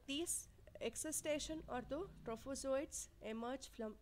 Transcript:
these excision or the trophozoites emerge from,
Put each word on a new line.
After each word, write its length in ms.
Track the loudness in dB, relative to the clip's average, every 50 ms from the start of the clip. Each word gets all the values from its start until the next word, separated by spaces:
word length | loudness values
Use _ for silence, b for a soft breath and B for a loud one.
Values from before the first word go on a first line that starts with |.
| -2
these 420 | 0 2 2 2 2 2 0 -2 -6 -12 -16 -16 -14 -6 -2
excision 760 | 0 0 0 0 0 2 2 2 4 4 4 4 4 2 0 -2 -2
or 140 | -2 -2 -2 0 0
the 140 | 0 0 0 -2 -6 -4 -2
trophozoites 840 | -2 -2 -2 -2 -2 -2 0 4 4 6 4 4 2 -2 -4 -4 -6 -8 -6
emerge 480 | -4 -2 -2 0 0 0 0 -2 -4 -6 -4
from, 200 | -2 -2 -2 -2 -6